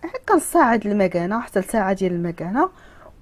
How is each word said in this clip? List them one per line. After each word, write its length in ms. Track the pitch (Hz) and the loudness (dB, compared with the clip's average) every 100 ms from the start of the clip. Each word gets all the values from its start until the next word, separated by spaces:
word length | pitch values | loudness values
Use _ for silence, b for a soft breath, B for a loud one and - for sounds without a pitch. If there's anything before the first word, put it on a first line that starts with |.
هكا 300 | 339 508 - | -12 -8 0
نص 80 | 370 | 0
ساعه 340 | - 349 254 233 | 2 2 4 2
ديال 160 | 208 | 0
المكانه 480 | 202 185 175 175 226 | 0 2 0 -2 -4
حتى 200 | 240 202 | -2 -4
لساعه 320 | 185 226 190 | 0 -2 0
ديال 200 | 190 185 | 0 0
المكانه. 580 | 175 170 170 165 240 330 B B B B - | -2 -4 -6 -4 -2 -2 B B B B -6